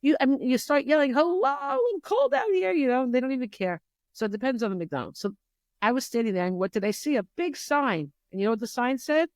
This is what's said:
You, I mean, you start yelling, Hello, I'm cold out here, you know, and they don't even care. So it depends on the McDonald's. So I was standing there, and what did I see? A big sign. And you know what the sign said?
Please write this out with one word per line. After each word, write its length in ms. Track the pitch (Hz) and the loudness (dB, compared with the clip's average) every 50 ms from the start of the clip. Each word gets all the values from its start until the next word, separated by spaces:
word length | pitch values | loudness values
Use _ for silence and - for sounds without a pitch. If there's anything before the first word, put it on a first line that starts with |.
You, 160 | - 277 302 - | 4 2 2 4
I 60 | - | 4
mean, 140 | 254 277 - | 2 2 2
you 160 | - 247 247 - | 2 0 0 0
start 260 | - - 294 285 277 | 2 2 2 2 4
yelling, 280 | 240 294 302 285 277 | 4 4 4 4 2
Hello, 320 | 240 269 311 349 349 370 440 | 4 2 2 2 2 2 2
I'm 560 | 269 285 285 277 277 269 523 466 494 415 359 | 0 0 -2 -4 -2 0 0 0 0 0 -2
cold 320 | - - 392 480 554 523 - | -2 -2 0 2 2 2 2
out 160 | - - 440 | 0 0 2
here, 220 | 392 370 381 381 | 0 2 2 2
you 160 | 381 330 277 254 | 2 2 2 2
know, 140 | 240 254 262 | 2 2 0
and 100 | 247 240 | 2 0
they 60 | 254 | 0
don't 120 | 254 262 | 0 0
even 160 | 269 254 254 214 | -2 -4 -4 -6
care. 320 | - - 196 185 175 156 _ _ _ _ _ _ | -6 -4 -4 -4 -4 -6 _ _ _ _ _ _
So 140 | _ - 226 | _ -6 -4
it 60 | 214 | -4
depends 300 | 196 214 233 262 262 233 | -4 -2 -2 -2 -2 0
on 80 | 233 214 | -2 -2
the 60 | 196 | -2
McDonald's. 440 | 185 170 165 - 135 117 135 - - | -4 -6 -4 -4 -6 -6 -6 -10 -6
So 120 | - 202 202 _ _ _ _ _ _ _ _ _ | -8 -8 -8 _ _ _ _ _ _ _ _ _
I 120 | - 214 | 0 0
was 120 | 247 262 254 | 0 0 -2
standing 300 | - - 233 233 226 190 | -2 -2 -2 0 0 0
there, 120 | 180 175 | 0 0
and 100 | 180 185 | 0 0
what 160 | 180 190 196 | -2 -2 -2
did 120 | - 220 196 | -2 -2 -2
I 60 | 214 | -2
see? 260 | 208 - - 294 294 | -4 -4 -2 0 0
A 80 | 240 185 - _ | 0 -2 -4 _
big 200 | - 349 359 277 | -6 -4 -4 -4
sign. 560 | - - - 294 294 285 254 196 165 151 143 _ _ _ _ | -8 -4 0 0 0 2 0 -2 -2 -4 -8 _ _ _ _
And 100 | - 190 | -6 -2
you 60 | 196 | 0
know 60 | 214 | 0
what 80 | 226 220 | 0 -2
the 60 | 240 | -4
sign 320 | 220 - - 247 254 269 254 | -8 -4 -2 0 0 -2 -2
said? 300 | - - 302 311 330 320 _ | -2 0 2 2 2 0 _